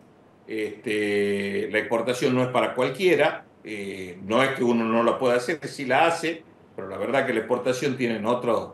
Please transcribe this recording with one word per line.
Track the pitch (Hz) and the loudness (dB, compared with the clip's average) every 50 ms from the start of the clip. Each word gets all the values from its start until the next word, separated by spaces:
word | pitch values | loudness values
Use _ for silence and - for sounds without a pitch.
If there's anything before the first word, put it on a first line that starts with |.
| - - - - - - _ - - - | -20 -20 -20 -20 -20 -20 _ -20 -14 -10
este, | 110 110 107 98 - - - 113 107 107 104 104 101 101 101 101 101 98 98 101 98 98 107 107 | -6 -6 -4 -6 -6 -8 -6 -4 -2 0 0 0 2 2 2 0 0 -2 -2 -2 -2 -2 -4 0
la | 95 107 | 0 -2
exportación | 107 - 117 117 120 127 123 - 147 135 127 | 0 0 0 -2 0 0 -2 0 2 2 2
no | 127 | 2
es | 127 127 | 2 2
para | 127 123 110 - - | 2 0 0 0 0
cualquiera, | 123 127 143 139 - 190 180 160 143 147 160 - - - - - - - | 0 -2 -2 0 2 4 4 4 6 4 2 2 -2 -10 -16 -20 -20 -14
eh, | - 107 104 98 98 95 95 95 92 87 92 98 | -12 -10 -8 -8 -8 -8 -8 -10 -12 -12 -12 -6
no | 95 110 123 | 0 2 2
es | 135 135 | 2 2
que | 131 127 127 | 2 0 2
uno | 120 117 117 113 | 2 4 2 2
no | 113 113 117 117 | 2 2 2 4
la | 117 113 - | 2 2 2
pueda | 131 123 120 | 2 2 2
hacer, | 123 - - 170 151 - 127 | 2 0 -2 -6 -6 -6 -10
sí | - - 139 | -10 -8 -2
la | 123 127 143 160 170 | 0 4 4 4 4
hace, | 165 165 - 160 170 - - - - - - - - | 2 0 -2 -4 -4 -6 -10 -20 -20 -20 -20 -20 -16
pero | - 98 95 | -14 -12 -10
la | 98 95 | -8 -6
verdad | 101 117 123 139 123 | -4 0 0 0 2
que | 123 117 | 2 0
la | 110 | -2
exportación | 107 - 123 117 - 127 123 - 147 143 123 127 | 0 0 -2 -2 0 -2 -2 0 0 -2 -2 0
tienen | 123 117 113 107 101 | -2 -2 -2 -2 0
otros, | 113 120 120 - 120 110 98 92 - | 0 0 0 2 0 0 0 0 -4